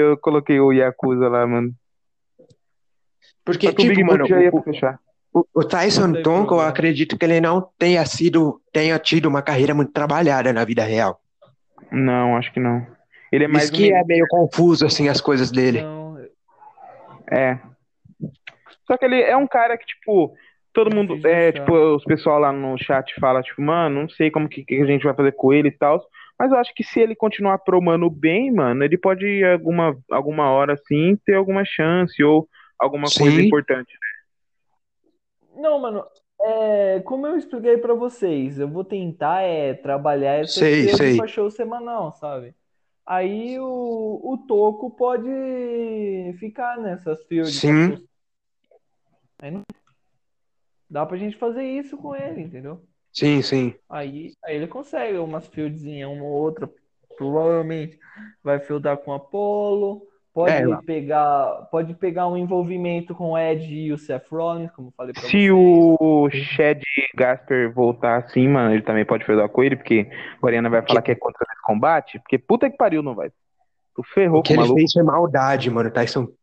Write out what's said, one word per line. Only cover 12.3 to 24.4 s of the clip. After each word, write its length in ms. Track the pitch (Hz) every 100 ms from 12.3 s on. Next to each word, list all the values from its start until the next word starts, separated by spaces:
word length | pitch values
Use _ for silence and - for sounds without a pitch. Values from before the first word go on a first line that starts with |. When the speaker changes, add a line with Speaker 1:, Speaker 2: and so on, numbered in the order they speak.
| 120
Speaker 1:
acho 160 | 123
que 80 | 131
não. 260 | 123 120 120 - _ _ _
Ele 120 | 139
é 40 | 147
mais 160 | 151
Speaker 2:
Isso 80 | 151
que 180 | 156 202
Speaker 1:
um 40 | 185
Speaker 2:
é 80 |
meio 200 | 170 170 165
confuso, 580 | 175 165 - 170 156 151
assim, 220 | - 143
as 120 | 139
coisas 300 | - 135 117
dele. 320 | 127 127 113
Speaker 3:
Não. 340 | 107 - 156 151 - _ _ _ - - - - - - -
Speaker 1:
É. 280 | 131 131 123 - _ _ _ _ - 156 - - - _ _ -
Só 100 | 254
que 60 | 254
ele 140 | 254
é 120 | - 254
um 100 | 269
cara 320 | 254 233 233
que, 80 | -
tipo, 480 | - - 196 147 - _ _ _
todo 180 | 226 214
Speaker 3:
Difícil 180 | 208 196
Speaker 1:
mundo, 80 | 151
Speaker 3:
de 40 | 156
Speaker 1:
é, 220 | 170 165
Speaker 3:
achar. 40 | 147
Speaker 1:
tipo, 80 | 139 165 156 147
os 80 |
pessoal 340 | - 156 160 147
lá 140 | 143
no 240 | 139 135 127
chat 420 | - 135 - -
fala, 240 | 135 131
tipo, 200 | 127 -
"Mano, 400 | 143 170 160 139
não 60 | 160
sei 200 | - 156
como 160 | 156